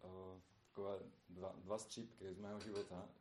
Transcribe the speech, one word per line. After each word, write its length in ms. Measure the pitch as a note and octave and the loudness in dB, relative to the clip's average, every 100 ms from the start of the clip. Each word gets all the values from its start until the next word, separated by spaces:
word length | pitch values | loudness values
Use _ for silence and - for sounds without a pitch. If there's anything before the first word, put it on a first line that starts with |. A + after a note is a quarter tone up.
eh, 360 | F2+ F#2 F#2+ F#2 - - | -6 -4 -4 -6 -12 -20
takové 340 | - - G2 F#2+ F#2 - - | -8 2 4 4 0 -10 -10
dva, 240 | F2+ F#2+ | -2 -2
dva 260 | - F2+ G#2+ | -2 2 2
střípky 560 | - - A#2 - F#2+ | 4 -2 -4 -4 -4
z 40 | F#2 | -2
mého 220 | G#2 G#2 | -2 0
života. 480 | G#2+ G2+ F#2 F2+ G#2 - | 2 2 2 0 -4 -8